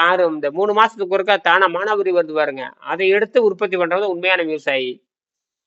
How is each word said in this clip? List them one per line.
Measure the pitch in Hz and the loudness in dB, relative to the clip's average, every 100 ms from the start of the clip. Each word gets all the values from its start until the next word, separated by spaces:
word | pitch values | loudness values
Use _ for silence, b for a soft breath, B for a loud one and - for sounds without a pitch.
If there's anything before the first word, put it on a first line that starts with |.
ஆறு, | 170 185 175 | 4 2 0
இந்த | 156 143 | 0 -4
மூணு | 151 208 | -2 0
மாசத்துக்கு | 208 220 220 185 196 | 2 2 0 -4 -2
ஒருக்கா | 190 196 | 0 0
தானா | 180 180 190 | 2 4 2
மானாவாரி | 170 202 214 190 | 0 -2 -2 0
வருது | 175 160 | 0 0
பாருங்க, | 156 147 135 123 - | -2 -2 -4 -10 -12
அதை | 135 165 190 | -8 -2 0
எடுத்து | 202 214 247 | 0 2 2
உற்பத்தி | 220 185 208 180 | 2 0 -4 -2
பண்றது | 170 180 202 | 0 0 -2
உண்மையான | 175 180 185 | -2 0 0
விவசாயி. | 165 156 147 135 127 123 _ _ _ _ _ _ | 0 -4 -4 -4 -4 -10 _ _ _ _ _ _